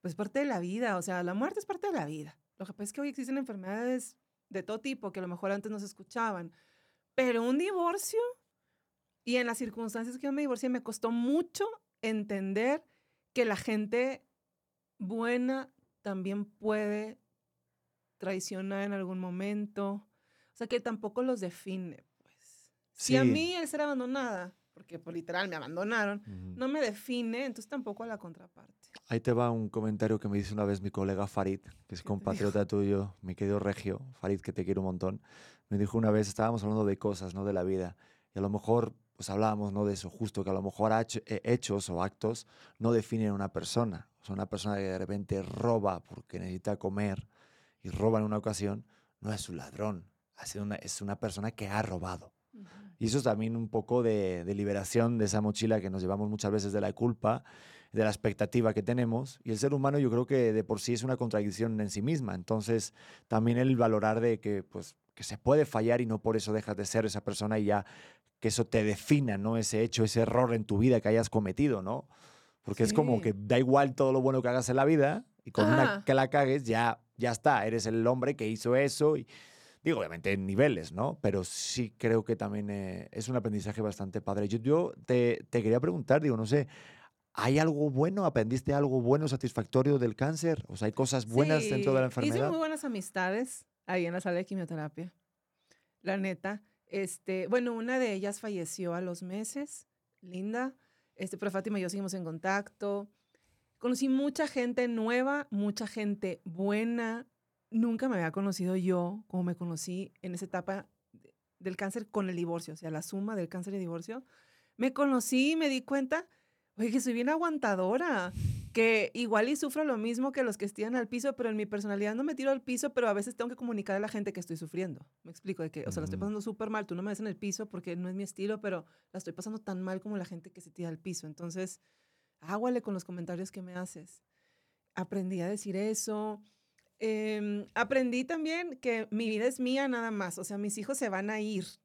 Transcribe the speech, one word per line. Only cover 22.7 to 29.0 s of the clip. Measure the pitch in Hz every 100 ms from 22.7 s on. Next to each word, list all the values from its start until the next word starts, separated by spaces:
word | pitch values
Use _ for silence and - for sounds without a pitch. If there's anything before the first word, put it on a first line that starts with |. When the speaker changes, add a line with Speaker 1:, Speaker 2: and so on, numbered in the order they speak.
| _ _
Speaker 1:
Si | - - 262
a |
Speaker 2:
Sí. | 254
Speaker 1:
mí | 311 339
el | 359 320
ser | 302
abandonada, | 294 269 247 269 247 196 180 - _
porque, | - - 165
pues, | 165
literal | 170 165 175 196
me | 160
abandonaron, | 131 165 208 233 202 202 208
Speaker 2:
Ujú. | 104 185 180
Speaker 1:
no | 262
me | 294
define, | 254 208 - 240 226 233 269
entonces | 233 -
tampoco | 285 254 208
a | 233
la | 208
contraparte. | 180 165 180 _ - _ _ -